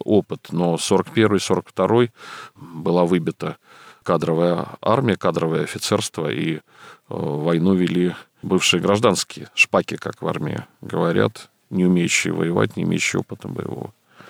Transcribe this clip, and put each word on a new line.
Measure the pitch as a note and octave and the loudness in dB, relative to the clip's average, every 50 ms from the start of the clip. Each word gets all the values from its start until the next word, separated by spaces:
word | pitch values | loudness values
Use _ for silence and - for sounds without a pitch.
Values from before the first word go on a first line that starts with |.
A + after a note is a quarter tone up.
| - | -2
опыт, | - G#2+ G2 - - - - - - | 2 2 2 2 2 -6 -12 -10 -6
но | - E2+ F2+ E2+ E2 | -4 -2 0 0 0
сорок | D#2+ - - G2 F#2 F2+ - - | -2 0 2 2 2 2 0 2
первый, | A2+ A2 G#2+ G#2 F#2 | 2 4 4 4 0
сорок | - - F#2+ F2+ - | 0 0 -2 -2 -2
второй | - _ - F#2 G2 A2+ A#2+ A#2+ A2+ - - - - - - - - _ | -4 _ 0 2 2 4 2 2 0 -2 -12 -18 -18 -16 -16 -18 -20 _
была | - C#3+ E2+ E2 D#2 D#2+ F#2+ F2 F2+ F2 | -20 -20 -16 -14 -6 -2 2 2 4 4
выбита | E2+ F#2 F2 D#2+ E2 D#2 - D#2+ D#2+ D#2+ - _ _ - - - - - _ _ | 4 2 0 0 -2 -6 -6 -8 -8 -8 -10 _ _ -20 -20 -20 -20 -20 _ _
кадровая | - F2 D#2+ D#2+ E2 D#2+ D#2+ F2 F2 F2 E2+ D2 - - - | 0 0 0 2 0 0 2 2 2 0 -2 -4 -8 -12 -4
армия, | - - A2+ C3+ C3+ A#2 F#2 | 0 0 2 2 2 0 0
кадровое | - - F2+ E2 E2+ E2 D#2+ D#2+ D#2 D#2+ | 0 0 -2 0 0 -2 0 0 -2 -2
офицерство, | - - - - - G#2 G2+ - - - - D#2 D2 | -4 -6 -8 -2 0 0 0 -2 -4 -6 -6 -4 -4
и, | - D2+ - D#2+ D#2+ | -2 -2 -2 -4 -4
э, | - - _ _ - - - - _ _ _ | -6 -10 _ _ -20 -20 -20 -20 _ _ _
войну | - - D#2+ D#2 D2 D2+ D2+ E2+ E2+ E2 E2+ F#2+ F#2+ | -8 -6 -6 -4 -4 -2 0 0 2 2 4 4 4
вели | F2+ F2+ E2 E2 F2+ F2+ F2+ - - - _ _ _ | 4 2 2 0 0 0 0 -2 -6 -14 _ _ _
бывшие | - - F#2 F2+ - - - F2 | -2 0 0 2 2 2 2 2
гражданские, | F2+ F#2+ G2+ G#2+ A#2+ A2 F2+ - - - - - - - _ | 2 2 2 4 4 2 2 2 -2 -6 -10 -16 -16 -8 _
шпаки, | - - - - F#2+ E2+ - E2 | 0 2 2 2 0 0 0 -6
как | D#2+ - D#2+ D2 - | -8 -8 -10 -10 -6
в | F2 | -4
армии | E2+ - D2+ D2+ D2+ D2 - - - _ _ | -4 -4 -2 -4 -4 -6 -6 -8 -12 _ _
говорят, | - - - F2 E2+ E2+ E2+ G2+ G#2 A2 - - - - _ _ _ _ | -12 -6 -2 -2 0 2 2 2 2 2 0 -6 -16 -20 _ _ _ _
не | - F#2 F2+ | -2 2 4
умеющие | F#2 F2+ F2 E2+ - - - - F2+ | 4 4 4 2 0 0 -2 -2 -2
воевать, | E2+ E2+ E2+ E2 F2 G2+ G#2+ G#2 - | -2 -2 -2 0 2 0 0 0 0
не | F#2 F2 | -4 -2
имеющие | E2+ F2 E2+ - - - F#2 | -2 -2 -2 -2 -2 -2 -4
опыта | F#2+ - - - - G2 | -4 -6 -12 -14 -12 -10
боевого. | - - - - - - - - - _ _ _ _ - - | -10 -8 -8 -8 -8 -10 -10 -12 -14 _ _ _ _ -20 -20